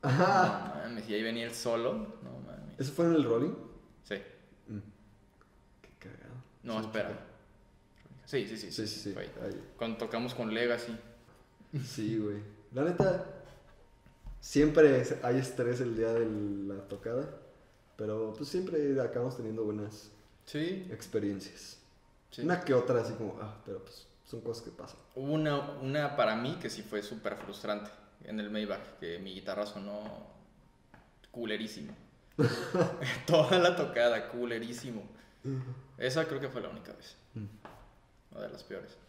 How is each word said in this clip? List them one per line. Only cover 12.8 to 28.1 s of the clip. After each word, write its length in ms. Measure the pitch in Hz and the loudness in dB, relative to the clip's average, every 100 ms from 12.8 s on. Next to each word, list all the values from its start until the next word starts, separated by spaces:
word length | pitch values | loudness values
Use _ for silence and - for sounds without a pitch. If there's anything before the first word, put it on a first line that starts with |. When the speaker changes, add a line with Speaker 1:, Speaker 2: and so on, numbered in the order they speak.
Speaker 1:
neta, 400 | 156 175 196 180 - - - - - - - - - - - - | 2 6 4 4 -2 -12 -16 -20 -20 -20 -20 -20 -20 -18 -14 -14
siempre 600 | - 143 151 165 151 127 | 0 6 6 10 10 8
es, 160 | 127 - | 4 0
hay 140 | 123 131 | 2 2
estrés 420 | 131 - 120 123 | 2 0 0 2
el 160 | 123 113 | 0 2
día 160 | 113 | 2
de 140 | 117 110 | 4 2
la 600 | 107 104 98 98 98 - | 0 -2 -2 -4 -6 -8
tocada, 500 | 101 113 123 151 - - - - _ - - | -8 -4 -2 -4 -10 -18 -20 -20 _ -20 -6
pero, 380 | 107 110 110 107 | -4 -2 -4 -4
pues, 120 | 143 | -4
siempre 500 | 180 185 165 143 135 | -2 0 2 4 2
acabamos 360 | 120 123 120 123 | 2 0 -2 -2
teniendo 280 | 113 110 | -4 -2
buenas 460 | 107 107 104 - - - - - - | 0 -2 -4 -10 -18 -20 -20 -20 -8
Speaker 2:
Sí. 400 | 147 165 190 185 | -4 -2 -4 -6
Speaker 1:
experiencias. 880 | 110 - 110 101 98 - - - - - - - _ _ | -10 -4 0 0 -2 -8 -14 -18 -18 -20 -20 -20 _ _
Speaker 2:
Sí. 120 | - | -4
Speaker 1:
Una 180 | 147 175 | 0 0
que 140 | 160 | 4
otra, 260 | 127 120 123 | 4 6 2
así 140 | 104 | 2
como, 240 | 104 107 90 | -2 -4 -6
ah, 200 | 107 - | -10 -10
pero, 180 | - 95 | -10 -10
pues, 240 | - - - - | -10 -20 -20 -20
son 160 | - 117 | -12 -8
cosas 240 | 120 113 | -6 -6
que 60 | - | -8
pasan. 280 | - - - - | -14 -16 -16 -14
Speaker 2:
Hubo 180 | - 135 | -6 0
una, 260 | 156 151 143 139 143 | 2 2 2 -2 -6
una 360 | 135 147 143 - | -2 0 0 4
para 180 | 110 | 4
mí 220 | 110 123 175 | 4 -2 -4
que 100 | 117 | -6
sí 120 | 107 | -8
fue 200 | 104 107 | -6 -6
súper 340 | 101 110 104 101 | -4 -6 -6 -6
frustrante 540 | 98 104 104 104 - - - | -10 -8 -4 -4 -6 -16 -20